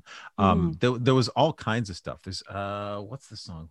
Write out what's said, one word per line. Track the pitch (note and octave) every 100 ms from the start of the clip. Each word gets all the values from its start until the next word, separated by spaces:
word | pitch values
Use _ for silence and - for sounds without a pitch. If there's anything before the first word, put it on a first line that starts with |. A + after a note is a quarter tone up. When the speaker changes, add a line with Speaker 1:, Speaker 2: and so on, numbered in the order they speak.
| - - - -
Speaker 1:
Um, | G2 F2 E2+
Speaker 2:
Mm. | E2
Speaker 1:
there, | B2 A#2+
there | B2 C3
was | A2
all | A#2+ D#3
kinds | - - A#2 G2
of | F2
stuff. | - -
There's, | F#2+ F#2+
uh, | - G2 G2+ G2+ G#2 G#2
what's | G2+ C3+ -
the | A2
song? | - D#2+ D#2+